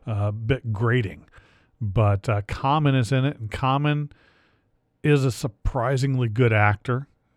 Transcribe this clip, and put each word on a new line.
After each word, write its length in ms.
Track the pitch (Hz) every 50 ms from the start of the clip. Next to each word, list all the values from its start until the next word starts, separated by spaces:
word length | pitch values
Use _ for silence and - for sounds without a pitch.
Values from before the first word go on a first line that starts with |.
| -
uh, 200 | - 107 101 101 104
a 40 |
bit 400 | 104 110 113 113 135 127 - 113
grating. 540 | 107 98 120 117 120 127 113 87 73 - - _ _ - - _ _ _ _ _ _ -
But, 480 | 113 101 92 117 107 101 101 101 - -
uh, 140 | 107 101 104 -
Common 460 | - - - 135 147 156 151 143 135
is 180 | 131 120 -
in 120 | 135 131 131
it, 140 | 143 151 -
and 120 | 110 101
Common 600 | - - 139 131 135 143 147 151 147 147 147 147 - _ _ _ _ _ _ _ _ _ _ _ _ _ _ _ _ _
is 220 | - 151 147 143 131
a 60 | 131
surprisingly 1000 | 117 - - 127 - _ - - - 131 113 127 139 127 135 139 135 127 123 113
good 240 | 104 123 127 117
actor. 540 | 110 107 104 104 104 - - - 123 127 139 - _ _ _ _ _